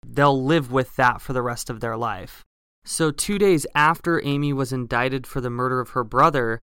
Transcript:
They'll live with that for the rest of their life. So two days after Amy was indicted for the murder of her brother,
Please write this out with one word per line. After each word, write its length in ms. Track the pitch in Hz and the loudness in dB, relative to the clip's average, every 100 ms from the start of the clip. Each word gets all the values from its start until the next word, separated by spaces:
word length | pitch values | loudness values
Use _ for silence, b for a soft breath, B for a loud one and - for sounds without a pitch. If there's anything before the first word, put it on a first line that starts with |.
| - | -6
They'll 380 | 120 143 139 | 2 4 4
live 260 | 131 165 131 | 2 2 2
with 260 | 131 123 - | 0 0 2
that 260 | 127 110 | 2 2
for 100 | - | -4
the 100 | 127 | -4
rest 280 | 120 120 - | -4 -6 -8
of 100 | 117 | -8
their 160 | 117 113 | -6 -6
life. 480 | 117 95 87 - - _ _ _ | -6 -8 -12 -18 -20 _ _ _
So 260 | - - 160 | -10 -2 -2
two 280 | 147 - 202 | 0 -2 2
days 280 | 202 170 - | 4 4 2
after 480 | 147 151 165 - 165 | 2 2 2 0 -2
Amy 300 | 143 143 147 | 0 -2 0
was 200 | 139 127 | -2 -2
indicted 540 | 127 117 123 127 135 123 | -4 -2 -2 0 -2 -6
for 140 | 139 | -6
the 100 | 123 | -6
murder 300 | 120 127 127 | -4 -2 -2
of 100 | 120 | -4
her 140 | 127 | -4
brother, 560 | 113 120 156 143 120 117 - | -2 4 4 4 0 -4 -8